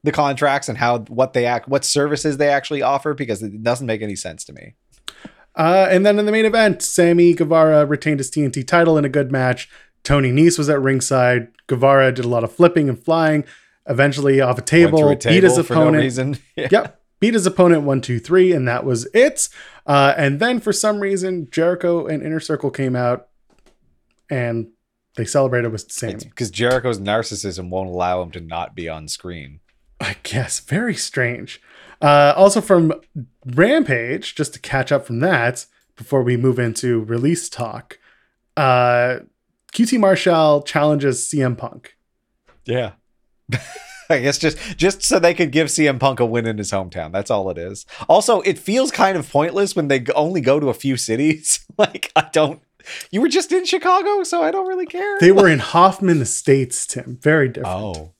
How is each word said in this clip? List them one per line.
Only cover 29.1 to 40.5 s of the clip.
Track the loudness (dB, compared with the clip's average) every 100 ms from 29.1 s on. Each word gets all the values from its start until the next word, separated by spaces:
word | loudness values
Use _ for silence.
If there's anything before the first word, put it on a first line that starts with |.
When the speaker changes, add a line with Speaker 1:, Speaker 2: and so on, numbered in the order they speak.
| -14 -12 -14 -16 -20 _ _ _ _
Speaker 2:
I | -12 -12
guess. | -8 -6 -6 -10
Very | -6 -4 -4
strange. | -6 -8 -4 -4 -6 -14 -20 _ -20 -20 -2
Uh, | 4 6 6
also | 6 4 4
from | 2 4 4 -2 _ -16 -16 _
Rampage, | -6 2 4 4 2 -2 -2 -8 -8
just | -8 -8
to | -8
catch | -6 -4 0
up | -2
from | -2 -2
that, | 0 0 -2 -4 -18 _ _
before | _ -2 0
we | 0
move | 0 0 0
into | -4 -4 -2 -2
release | -2 -2 -2 -2 -6
talk, | -10 -10 -12 _ -20 _ _ _ _ _ 0
uh, | 2 4 4 2 0 -4 -12 _ _ _ _
Q | -2
T | 0 2
Marshall | 2 2 2 4 4